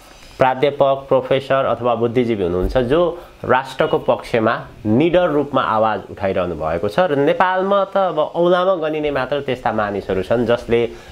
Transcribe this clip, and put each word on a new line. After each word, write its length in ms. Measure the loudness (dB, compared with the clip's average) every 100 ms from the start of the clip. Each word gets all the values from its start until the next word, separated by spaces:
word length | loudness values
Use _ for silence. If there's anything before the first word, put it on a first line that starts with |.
| -20 -20 -20 0
प्राध्यापक, 680 | 0 2 0 2 2 2 0
प्रोफेसर 560 | 0 2 -2 0 0
अथवा 300 | 0 0 0
बुद्धिजीवी 500 | 0 0 2 0 0
हुनुहुन्छ 340 | 0 0 0 0
जो 400 | 0 2 0 -4 -12 -10
राष्ट्रको 540 | 0 0 0 -4 -2 0
पक्षमा 680 | 0 -2 0 0 0 0 -6 -8 0
निडर 420 | 2 4 2 2
रूपमा 320 | 0 0 0
आवाज 380 | 0 2 0 0 -8
उठाइरहनु 440 | -6 -4 -2 -2
भएको 340 | -4 -4 -2 -2
छ 100 | 0
र 180 | 0 2
नेपालमा 680 | 2 2 0 0 0 0
त 120 | 0 0
अब 220 | 0 0
औँलामा 560 | -2 0 2 4 2
गनिने 360 | 0 -2 -2 -2
मात्र 300 | -2 -2 -4
त्यस्ता 320 | -4 -4 -2
मानिसहरू 500 | -2 -2 -4 -2 -4
छन् 240 | 0 0 2
जसले 380 | 0 0 0 0 -6 -18